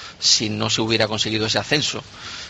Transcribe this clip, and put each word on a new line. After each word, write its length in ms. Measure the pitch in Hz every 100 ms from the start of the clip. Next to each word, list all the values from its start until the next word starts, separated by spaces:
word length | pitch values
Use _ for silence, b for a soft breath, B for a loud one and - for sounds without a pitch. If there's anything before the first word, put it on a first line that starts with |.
| B B
si 300 | - - 110
no 220 | 107 110
se 100 | 113
hubiera 280 | 110 113 107
conseguido 380 | 107 107 110 110
ese 120 | 110
ascenso 420 | 101 151 - - - B B B B